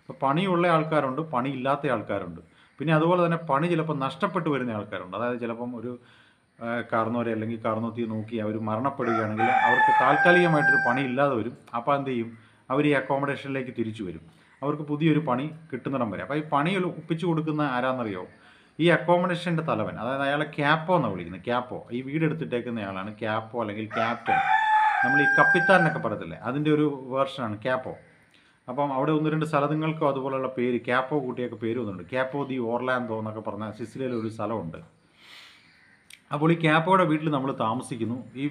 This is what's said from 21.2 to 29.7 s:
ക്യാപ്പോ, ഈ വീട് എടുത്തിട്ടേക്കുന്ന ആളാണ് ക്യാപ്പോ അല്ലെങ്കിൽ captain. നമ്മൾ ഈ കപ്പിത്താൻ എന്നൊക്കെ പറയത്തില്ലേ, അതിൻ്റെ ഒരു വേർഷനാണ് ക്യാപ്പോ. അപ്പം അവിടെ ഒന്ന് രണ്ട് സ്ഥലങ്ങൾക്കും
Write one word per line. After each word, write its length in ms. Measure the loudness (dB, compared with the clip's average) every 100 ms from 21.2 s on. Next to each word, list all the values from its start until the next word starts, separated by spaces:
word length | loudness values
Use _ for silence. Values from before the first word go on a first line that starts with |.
| -8 -8 -2
ക്യാപ്പോ, 300 | -2 -2 -10 -8 -8
ഈ 20 | -4
വീട് 180 | 0 0
എടുത്തിട്ടേക്കുന്ന 580 | 0 -4 -4 -4 -6 -6
ആളാണ് 200 | -6 -8 -6
ക്യാപ്പോ 340 | -4 -4 -4 -6
അല്ലെങ്കിൽ 240 | -4 -4 -6 -2
captain. 420 | -2 -2 2 2 4 2 4 4 4 2
നമ്മൾ 140 | 4 4 4
ഈ 20 | 6
കപ്പിത്താൻ 400 | 6 6 6 6
എന്നൊക്കെ 200 | 4 0 -4
പറയത്തില്ലേ, 320 | -4 -8 -8 -4
അതിൻ്റെ 220 | -2 2 2
ഒരു 100 | 2 -2 -4
വേർഷനാണ് 420 | -2 -2 -2 -6 -4 -2
ക്യാപ്പോ. 260 | -2 -4 -12 -16 _ _ _ _ _ -8
അപ്പം 180 | -4 -2 0
അവിടെ 160 | 2 2
ഒന്ന് 100 | 2
രണ്ട് 120 | 0 0
സ്ഥലങ്ങൾക്കും 560 | 2 2